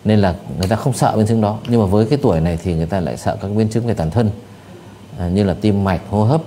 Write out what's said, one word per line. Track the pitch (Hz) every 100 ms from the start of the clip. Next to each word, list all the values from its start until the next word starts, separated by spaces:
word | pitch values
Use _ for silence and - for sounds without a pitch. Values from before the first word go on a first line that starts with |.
nên | 101 107
là | 95 82 - 67
người | 90
ta | 110
không | 143
sợ | 123 143 107
biến | 107
chứng | 113
đó. | 104 110 -
Nhưng | 117
mà | 101
với | 101 113
cái | 143
tuổi | 127 82
này | 82 82
thì | 95
người | 82 82
ta | 98
lại | 80 60
sợ | - -
các | 98 104
biến | 110
chứng | 113 117
về |
toàn | 104 -
thân, | 156 107 - - - - - - - - -
à, | 87
như | 95
là | 101
tim | - 107 101
mạch, | 98 85 -
hô | 101
hấp | 107 156